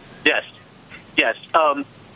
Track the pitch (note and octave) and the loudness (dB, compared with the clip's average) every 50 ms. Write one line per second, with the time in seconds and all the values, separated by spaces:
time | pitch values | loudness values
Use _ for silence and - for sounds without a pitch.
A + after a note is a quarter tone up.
0 | - - - - - D#3 C3+ G#2+ - - - - - - - - - - - - | -20 -20 -20 -4 -2 -2 -2 -2 -4 -8 -16 -20 -20 -20 -20 -20 -20 -20 -20 -20
1 | - - - D#3 C#3+ A#2 A2 - - - - E3 D#3 D3 C#3 C#3+ - - - - | -20 -4 -2 0 0 0 -2 -4 -8 -2 0 2 2 2 2 -2 -6 -10 -14 -20
2 | - - - | -20 -20 -20